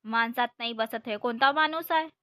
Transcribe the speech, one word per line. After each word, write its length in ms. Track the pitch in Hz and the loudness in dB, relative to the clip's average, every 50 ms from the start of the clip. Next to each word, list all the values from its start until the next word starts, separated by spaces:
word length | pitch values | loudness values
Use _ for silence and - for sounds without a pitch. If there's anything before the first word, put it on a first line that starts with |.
| _ | _
माणसात 440 | 220 220 226 226 233 240 254 240 240 _ _ | -2 0 0 0 0 0 0 -2 -2 _ _
नाही 140 | 233 233 | -8 -8
बसत. 340 | 233 220 220 226 - 226 _ | -2 -4 -4 -4 -4 -8 _
हे 100 | 240 208 | -6 -6
कोणता 340 | 208 - 247 233 233 277 277 | -2 -2 -4 2 4 4 4
माणूस 380 | 285 311 311 302 320 330 330 - | 4 4 0 0 0 -4 -2 0
आहे? 160 | 339 311 320 311 _ _ | 0 0 0 -2 _ _